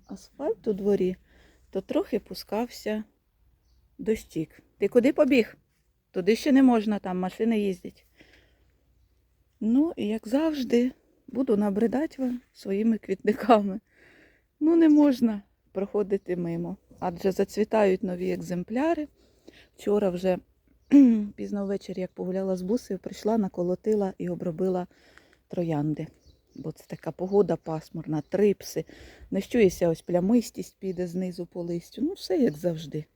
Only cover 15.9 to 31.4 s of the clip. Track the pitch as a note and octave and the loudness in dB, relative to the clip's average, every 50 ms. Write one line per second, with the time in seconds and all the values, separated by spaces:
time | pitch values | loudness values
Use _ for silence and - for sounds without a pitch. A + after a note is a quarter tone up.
15.9 | - G#3 G3+ F#3+ G3 G3 - - F3+ F3 E3+ E3+ E3+ E3+ F3 E3+ F#3+ - _ _ | -2 -2 -2 0 -2 -4 -2 -4 -4 -4 -4 -4 -4 -4 -6 -6 -8 -12 _ _
16.9 | - - F3+ F3+ F3 - - F#3+ F#3 - G3 - - G3+ G#3+ - A3+ A3 G#3 F#3+ | -12 -8 -6 -6 -4 -2 -2 -2 0 0 -2 -2 0 -2 -2 0 2 2 4 4
17.9 | F#3 F#3 - F3+ F3+ F3 F#3 F#3 F3 F3+ E3+ E3+ F3+ F3+ F3+ - A3 B3+ D4+ E4 | 2 0 -2 -6 -6 -4 -4 -4 -4 -4 -6 -6 -6 -6 -6 -4 -4 -2 0 0
18.9 | E4+ D#4 D4+ - _ _ _ _ _ _ _ - - - - _ _ - - G#3 | -2 -2 -4 -10 _ _ _ _ _ _ _ -20 -20 -20 -20 _ _ -6 -2 0
19.9 | G3+ G#3 G3+ F#3 F3 F3+ F#3 F#3 F3+ - - _ _ _ _ _ _ _ _ - | 0 2 2 0 -2 -2 -2 -2 -2 -2 -4 _ _ _ _ _ _ _ _ 6
20.9 | C4 C#4+ C4+ A#3+ A3+ G#3+ G#3 G3+ - - G3+ G3 G#3 G3+ G3+ G3 G3+ F#3+ - - | 8 8 8 8 6 4 0 -6 -8 -10 -10 -8 -8 -6 -6 -4 -6 -6 -6 -8
21.9 | F3 F#3 F#3 F3+ - - F3+ F3+ F#3 F#3+ F#3+ F#3+ F#3 F3+ F#3 F#3 A#3 B3 - - | -8 -8 -8 -8 -8 -8 -8 -6 -4 -4 -2 -2 -4 -2 -2 -2 -2 -2 -4 -6
22.9 | F#3+ F3+ - - G3 - - G#3 A3+ A3+ G3 F#3 - F3+ F3 F3+ F3+ - - G#3+ | -10 -8 -8 -12 -10 -4 -2 0 0 0 0 -2 -2 -4 -2 -2 -2 -2 -2 0
23.9 | G#3+ G#3 G3 F#3 - - F3 F3+ F3 E3+ F#3 F3+ D#3+ E3 F#3 F#3+ F#3 F3+ F3+ - | 0 0 0 -2 -4 -6 -8 -6 -6 -6 -6 -6 -4 -2 -2 -2 -2 -2 -4 -8
24.9 | _ _ _ _ - - _ _ _ _ _ - - F3+ E3+ E3 D#3 D3 D3 D#3 | _ _ _ _ -20 -20 _ _ _ _ _ -10 -6 -4 -2 -2 0 0 0 -2
25.9 | D3 - D#3 - _ _ _ - _ _ _ _ - - - D#3+ - - - - | -2 -4 -6 -12 _ _ _ -20 _ _ _ _ -16 -12 -12 -12 -12 -12 -14 -16
26.9 | - - - E3+ - - F3+ F#3 G3 G#3 G3 E3+ E3 - - E3 D#3+ D#3 - - | -14 -12 -10 -10 -8 -6 -4 2 4 4 4 2 0 -4 -4 -8 -8 -8 -10 -10
27.9 | - D#3+ - D3+ D#3 D3+ - - - F#3 G#3 G3+ F#3+ - - - - D#3+ - - | -12 -10 -6 -4 -4 -4 -4 -2 0 2 4 2 2 0 -4 -10 -8 -8 -8 -10
28.9 | - - - - - - - - F#3+ G3 - - - A#3+ G#3 F3+ - - F3 E3+ | -12 -20 -20 -20 -20 -20 -10 -6 -6 -6 -4 0 2 4 4 4 4 2 0 0
29.9 | E3 - - - F3 F3 F3+ G3 B3 A#3+ A3 - - F#3+ F#3 - _ - G3 F#3+ | 0 -2 -4 -2 0 0 2 4 2 2 0 -2 -8 -12 -14 -14 _ -12 -10 -8
30.9 | F3 F3 F3+ E3+ E3+ F#3 F#3 F3+ F3 F3+ | -6 -6 -6 -6 -6 -6 -6 -6 -8 -10